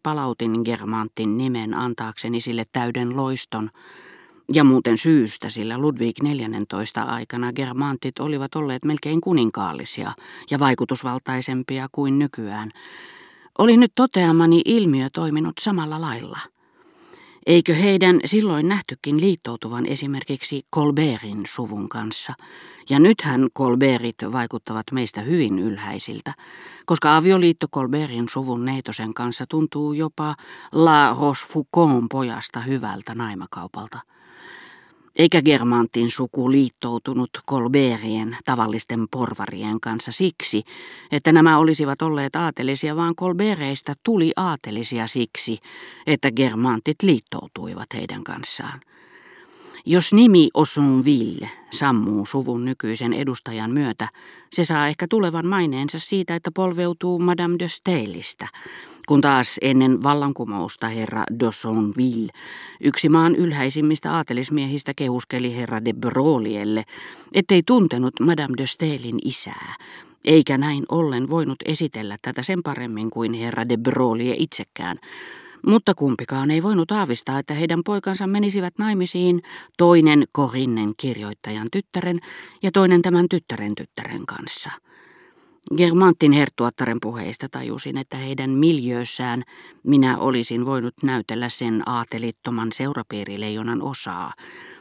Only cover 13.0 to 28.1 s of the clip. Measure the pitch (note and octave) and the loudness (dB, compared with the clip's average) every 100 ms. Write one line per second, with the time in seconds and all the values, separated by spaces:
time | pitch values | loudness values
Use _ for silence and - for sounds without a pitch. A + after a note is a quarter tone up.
13 | - - - _ _ - A3+ A#3 B3 - | -20 -20 -20 _ _ 2 6 8 6 4
14 | B3+ F#3+ E3+ E3 E3 E3+ - A#3 F#3 C3+ | 2 4 4 6 6 6 4 2 4 2
15 | C3 E3 D#3+ D3+ D#3+ D#3+ G#3+ F#3+ D3+ D#3 | 0 -4 -4 -2 -4 -4 -2 -2 -4 -6
16 | D#3+ A#2 - - - _ _ _ _ _ | -8 -8 -12 -14 -16 _ _ _ _ _
17 | - - - _ - E3+ - D#3+ G3+ F#3+ | -20 -20 -20 _ 4 6 6 4 4 4
18 | F3+ F3+ - G#3+ G#3+ D3+ D#3+ G3 - C3 | 6 6 4 2 2 2 0 -2 -4 -8
19 | C#3+ D3 F#3+ E3+ - A#2 A2+ A#2+ - C3+ | -2 2 2 2 -4 -8 -8 -6 -4 -4
20 | C#3 C3+ - C3+ - C#3+ - D#3+ D3 C#3+ | -4 -6 -6 -8 -8 -10 -6 0 2 2
21 | D#3 A2+ G#2+ G#2 G2 - A2+ G#2 G2+ A#2 | 0 -2 -8 -10 -10 -10 -8 -8 -8 -8
22 | A2 - - B2+ - - - - - C#3 | -8 -8 -10 -14 -20 -20 -20 -14 2 6
23 | F3 A3 D3+ B2+ C3 - C3 B2 C#3 B2 | 8 6 0 0 0 0 0 4 4 2
24 | A#2 - G#2+ B2+ A#2 A#2 - A2 A2 C3 | -2 -6 -6 -4 -6 -8 -8 -8 -6 -4
25 | A#2 - A2+ E3+ A#2 F#2+ G#2 G2+ G2+ G2+ | -4 -6 -2 0 0 0 -4 -6 -8 -10
26 | - A2 - - - - - - - E3 | -10 -10 -12 -14 -18 -20 -20 -10 -2 0
27 | D#3 D#3 E3+ F#3+ F3 E3 D3+ C#3+ C3 D3 | 4 6 6 6 4 2 -2 -4 -2 -2
28 | D3+ | -4